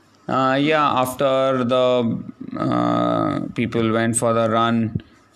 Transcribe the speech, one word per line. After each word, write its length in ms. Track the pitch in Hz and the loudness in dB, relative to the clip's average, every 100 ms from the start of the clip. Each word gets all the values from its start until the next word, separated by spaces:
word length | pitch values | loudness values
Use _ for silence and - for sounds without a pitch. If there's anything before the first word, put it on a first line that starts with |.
| _ _ - | _ _ -4
uh, 280 | 123 131 135 | 0 0 2
yeah, 240 | 147 156 143 120 | 2 2 2 0
after 640 | 127 - 139 135 135 131 120 | -2 0 0 2 2 0 0
the, 580 | 127 127 123 117 123 - - - - | 2 2 2 0 -4 -8 -16 -12 -6
uh, 840 | 131 60 60 58 60 58 52 50 - | -2 0 0 0 0 0 -2 -4 -6
people 380 | - 113 117 113 | -4 -4 0 0
went 240 | 113 117 120 | 0 0 0
for 180 | 117 | 0
the 160 | 113 113 | 2 2
run, 520 | 113 117 117 110 - - - _ | 2 2 0 0 -4 -10 -20 _